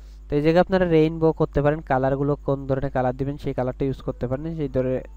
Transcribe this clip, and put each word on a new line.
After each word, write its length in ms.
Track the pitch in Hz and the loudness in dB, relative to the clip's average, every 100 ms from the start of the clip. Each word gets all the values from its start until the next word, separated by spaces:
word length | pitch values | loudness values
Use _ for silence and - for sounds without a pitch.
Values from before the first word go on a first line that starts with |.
| - - - | -18 -16 -4
তো 80 | 147 | 0
এই 60 | |
জায়গায় 180 | 151 165 | 4 4
আপনারা 280 | 180 190 180 | 4 4 4
রেইনবো 440 | 160 156 165 160 | 4 4 4 0
করতে 300 | 156 156 - | 2 0 2
পারেন, 180 | 143 156 | 2 0
কালারগুলো 560 | 156 131 135 139 143 143 | 0 0 2 2 0 0
কোন 300 | - 139 135 | -2 -2 -2
ধরনের 240 | 135 139 | -2 -2
কালার 260 | 135 127 131 | 0 -2 -2
দিবেন 200 | 135 147 | -4 -4
সেই 180 | 143 | -6
কালারটা 300 | 131 127 127 | -2 -4 -2
ইউজ 180 | 139 127 | -4 -4
করতে 240 | - - 120 | -6 -6 -4
পারেন। 300 | 135 156 160 | -4 -6 -4
সেই 120 | 143 | -2
ধরে 340 | 131 127 127 - | 0 0 -2 -6